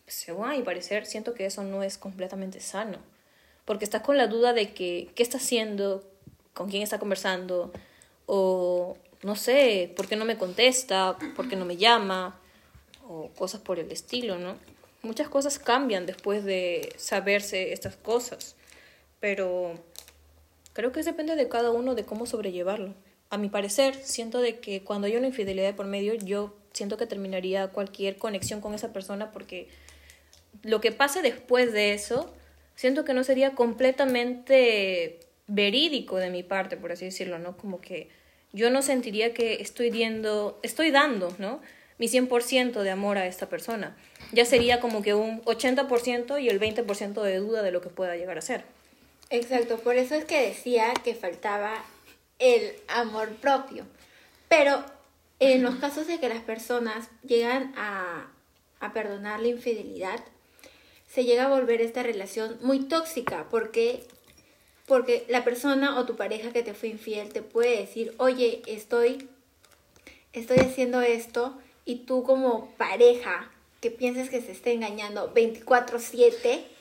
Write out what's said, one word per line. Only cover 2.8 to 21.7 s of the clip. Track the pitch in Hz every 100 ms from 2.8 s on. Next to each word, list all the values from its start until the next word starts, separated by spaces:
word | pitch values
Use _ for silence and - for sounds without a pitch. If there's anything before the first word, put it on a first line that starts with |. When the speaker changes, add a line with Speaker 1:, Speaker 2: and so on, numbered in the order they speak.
| 220 180 - _ _ _ _ _
Speaker 1:
Porque | - 208
estás | 208 214
con | 214 285
la | 220
duda | 226 247
de | 233 202
que, | - 180 175 -
¿qué | -
está | 240 254
haciendo? | - 233 220 202 196 196 - _ - - _
¿Con | - 190
quién | 196
está | 208 208
conversando? | 208 185 196 180 185 180 170 - - _ _ _ -
O | 196 190 185 180 180 180 - _ _
no | 190 220
sé, | - 269 254 196 175 -
¿por | 190
qué | 214
no |
me | 226 220
contesta? | 185 180 247 254 - 190 185 180 311 -
¿Por | -
qué | 190
no |
me | 180 175
llama? | 220 233 196 185 185 - _ _ _ - _ - 254
O | 160 156 -
cosas | 190 214
por | - 175
el | 160
estilo, | - - 247 233 180
¿no? | 180 214 - - _ _
Muchas | 226 226 302
cosas | 277 277 285
cambian | - 247 269 190 180
después | 185 202 208
de | 196 185 180 170 - -
saberse | - 202 190 202 202 190 175
estas | 180 190 -
cosas, | - 240 247 - - - - - - _ _ _
pero | 208 196 185 180 175 165 - - - - _ _ _ _ -
creo | - 240
que | 311
depende | 320 330 302 311
de | 240
cada | 233 240